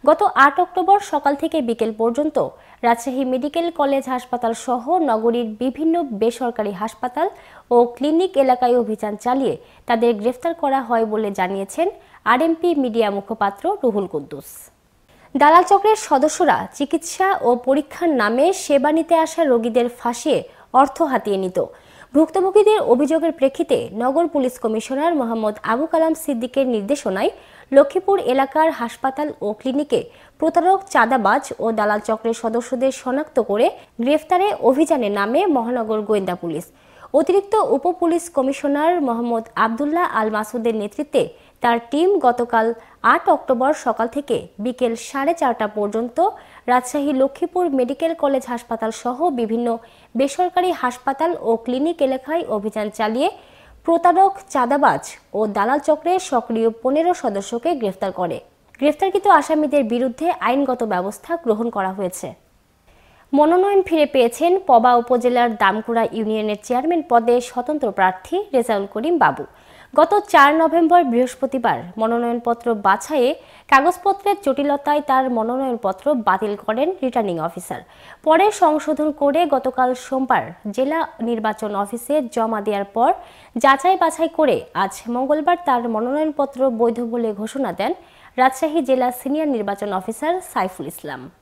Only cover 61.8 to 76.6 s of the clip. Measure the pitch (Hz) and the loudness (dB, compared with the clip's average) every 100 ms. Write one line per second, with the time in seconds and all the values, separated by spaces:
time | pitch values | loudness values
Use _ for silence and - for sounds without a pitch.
61.8 | 190 190 185 175 151 - _ _ _ _ | -6 -6 -8 -8 -14 -16 _ _ _ _
62.8 | _ _ _ _ _ 277 302 359 392 392 | _ _ _ _ _ 2 4 4 4 2
63.8 | 370 320 294 269 240 - 330 381 381 240 | 2 0 2 2 0 2 0 0 4 4
64.8 | 247 240 233 247 247 247 240 214 196 208 | 6 2 2 0 2 2 0 2 0 0
65.8 | 220 226 226 226 214 220 214 208 - 247 | -2 -2 0 -2 -2 -2 -2 -6 -4 -2
66.8 | 302 339 285 240 226 240 240 - 233 202 | 0 -2 2 2 4 0 0 -8 -4 -2
67.8 | 233 196 190 185 - 359 403 269 233 208 | -2 2 0 0 -6 -6 0 -2 0 -2
68.8 | 196 214 277 339 175 131 143 - - - | -2 -4 -2 2 2 2 -10 -16 -20 -20
69.8 | - - 320 403 403 320 285 311 320 320 | -2 2 4 2 4 6 6 6 2 4
70.8 | 320 349 285 233 254 - 262 269 233 135 | 4 4 4 0 0 -2 -4 -2 -2 -2
71.8 | 170 202 220 233 233 240 240 233 240 220 | -6 -4 -2 0 -2 -2 -2 -2 -2 0
72.8 | 202 - - 311 247 320 - - - 269 | 2 0 0 0 0 -2 -10 -20 2 4
73.8 | 302 359 403 392 403 403 294 262 285 285 | 4 0 -2 0 0 0 -2 -2 -2 -2
74.8 | 285 294 294 262 262 240 220 254 269 233 | 0 -2 2 0 2 -2 -2 -2 -4 -2
75.8 | 196 190 285 277 214 190 214 208 | -4 -2 -2 0 2 0 -2 -6